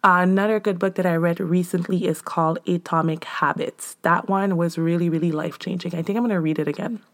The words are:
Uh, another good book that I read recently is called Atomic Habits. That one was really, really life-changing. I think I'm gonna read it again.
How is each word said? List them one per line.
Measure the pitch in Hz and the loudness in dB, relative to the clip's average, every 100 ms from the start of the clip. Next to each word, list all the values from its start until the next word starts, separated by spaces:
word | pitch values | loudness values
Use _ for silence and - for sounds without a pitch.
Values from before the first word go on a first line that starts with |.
Uh, | 196 180 | 6 6
another | 185 190 208 214 | 6 4 2 0
good | 214 180 | 0 0
book | 190 185 | -2 0
that | 180 | 0
I | 165 | 2
read | 170 170 | 0 0
recently | 185 175 180 190 175 185 - | 0 0 0 -2 0 -2 0
is | 156 | -4
called | - - 160 160 - | -4 -2 0 0 -2
Atomic | 175 - 165 160 156 | -4 0 0 0 -2
Habits. | - - 147 - - - - - | -8 -2 -2 -2 -6 -8 -18 -4
That | 165 170 - | 0 0 2
one | 196 196 175 | 0 0 0
was | 170 165 | 0 0
really, | 165 170 175 | 0 2 0
really | 160 170 | 0 0
life-changing. | 151 165 - - 180 175 | -2 -4 -8 -8 -6 -6
I | 165 | -6
think | 165 208 | -4 -2
I'm | |
gonna | 240 190 | 0 0
read | 156 156 | 0 0
it | 147 | -2
again. | 147 220 226 _ | -4 -6 -8 _